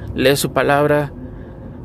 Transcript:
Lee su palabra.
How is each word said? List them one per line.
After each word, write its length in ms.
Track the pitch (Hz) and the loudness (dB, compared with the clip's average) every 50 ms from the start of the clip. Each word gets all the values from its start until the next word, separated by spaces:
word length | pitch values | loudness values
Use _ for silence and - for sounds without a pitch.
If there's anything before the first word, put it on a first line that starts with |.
| - - - | -10 -6 -2
Lee 220 | - 131 131 143 | 2 4 4 4
su 160 | 139 - 139 | 4 0 0
palabra. 600 | - 135 127 135 143 143 147 147 147 147 147 143 - - - - - - - - - - - - - - | 0 2 2 4 4 4 4 4 2 2 0 -2 -6 -12 -14 -14 -14 -14 -16 -16 -16 -16 -16 -14 -14 -14